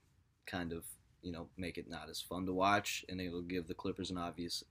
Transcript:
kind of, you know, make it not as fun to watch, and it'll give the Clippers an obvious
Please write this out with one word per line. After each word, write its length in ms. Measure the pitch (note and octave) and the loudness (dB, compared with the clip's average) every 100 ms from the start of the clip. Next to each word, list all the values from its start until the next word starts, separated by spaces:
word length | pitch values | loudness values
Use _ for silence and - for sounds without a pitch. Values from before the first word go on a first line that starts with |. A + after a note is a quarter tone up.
| - _ _ _ - | -20 _ _ _ -4
kind 260 | F#2 E2+ | -2 0
of, 140 | E2+ - - - - | -4 -6 -14 -20 -12
you 100 | F2+ | -8
know, 180 | E2 E2+ - | -6 -8 -6
make 200 | F2+ E2 | -4 -4
it 120 | - | -6
not 200 | D#2+ D#2 | -6 -6
as 120 | E2 | -8
fun 240 | - F2+ F#2 | -4 -2 2
to 80 | |
watch, 500 | F#2 F#2+ G2+ - - - | 6 8 8 4 -2 -2
and 100 | F#2 | -2
it'll 220 | F2+ F2 | -2 -2
give 260 | F2 F#2 E2 | 0 -2 -2
the 60 | |
Clippers 360 | F2+ G2+ F#2 F2+ | -2 -2 -2 -2
an 60 | F2+ | 0
obvious 460 | E2+ E2 E2+ - - | -2 -2 -2 -4 -6